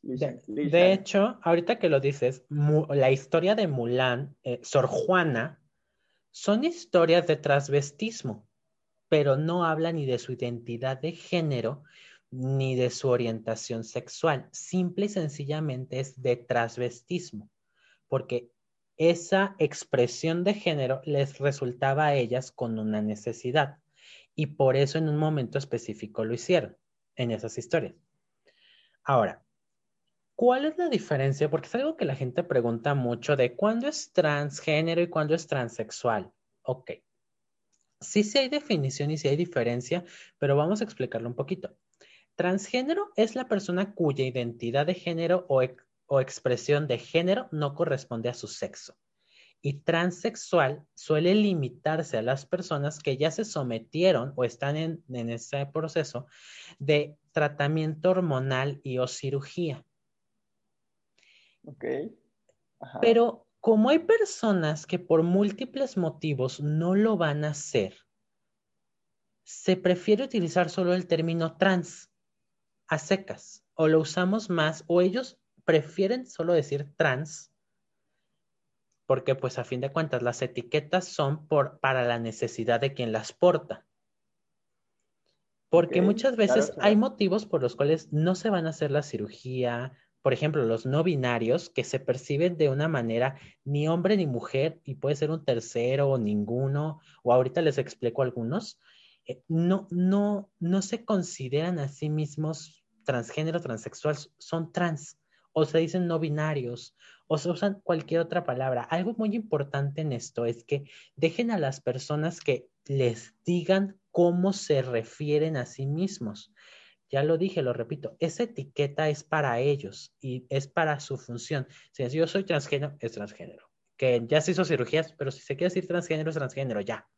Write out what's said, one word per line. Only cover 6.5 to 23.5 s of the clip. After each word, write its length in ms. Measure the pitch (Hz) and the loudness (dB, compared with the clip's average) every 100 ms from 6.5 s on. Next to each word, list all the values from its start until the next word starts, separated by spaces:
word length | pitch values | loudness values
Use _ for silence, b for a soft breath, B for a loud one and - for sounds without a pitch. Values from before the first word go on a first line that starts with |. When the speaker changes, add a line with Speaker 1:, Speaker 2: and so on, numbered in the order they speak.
| 214 | 2
Speaker 2:
historias 600 | 311 339 - 175 165 170 170 | 2 -4 0 4 6 6 4
de 100 | 147 | 0
transvestismo, 1120 | 147 139 139 143 139 - 226 - 123 104 _ _ _ _ _ _ _ | 4 2 4 0 0 -6 -8 -6 -8 -10 _ _ _ _ _ _ _
pero 280 | 156 143 139 | 4 4 2
no 280 | 160 175 165 | 2 2 0
habla 260 | 156 165 | 2 0
ni 140 | 165 135 | 0 -2
de 120 | 123 | -2
su 140 | - | -4
identidad 680 | 123 120 120 117 117 131 131 | -6 -6 -6 -8 -6 -4 -4
de 120 | 160 | -6
género, 720 | 175 - 175 160 127 110 143 b b b b _ | -8 -4 -2 0 0 -2 -6 b b b b _
ni 460 | 127 131 135 131 127 | -8 -2 0 0 2
de 140 | 123 | 0
su 180 | - 135 | 0 0
orientación 760 | 123 117 113 110 110 - 117 | 2 0 -4 -6 -6 -6 -8
sexual. 640 | 113 - - - 165 139 - | -6 -10 -10 -2 0 0 -6
Simple 540 | - - 185 180 180 208 | -18 -4 -2 -2 -2 -4
y 40 | |
sencillamente 880 | 202 156 - 143 151 156 127 127 127 | -2 -6 -6 -6 -4 -4 -6 -6 -6
es 220 | 135 - | -8 -4
de 140 | 127 123 | -2 -2
transvestismo, 1120 | - 120 117 123 123 - _ 180 - 107 - _ _ _ _ _ _ | 0 0 0 -2 -6 -6 _ -6 -6 -14 -16 _ _ _ _ _ _
porque 440 | 135 - 123 - _ _ _ _ _ | -4 -2 -6 -6 _ _ _ _ _
esa 580 | 165 170 - 190 196 - | 4 4 2 2 2 0
expresión 840 | 147 - - 127 123 - 160 170 | -2 -2 -2 2 2 0 -2 0
de 100 | 185 | 0
género 480 | 208 - 151 127 135 | 0 0 0 0 -2
les 340 | - 143 139 - | -2 0 0 0
resultaba 680 | 139 139 123 123 135 139 151 | -2 0 -6 0 0 2 4
a 60 | 143 | 2
ellas 360 | 117 123 - | 2 -2 -4
con 260 | - 120 110 | -8 -4 -2
una 240 | 107 107 | -2 -2
necesidad, 760 | 107 104 - 113 127 | -2 -4 -6 -6 -2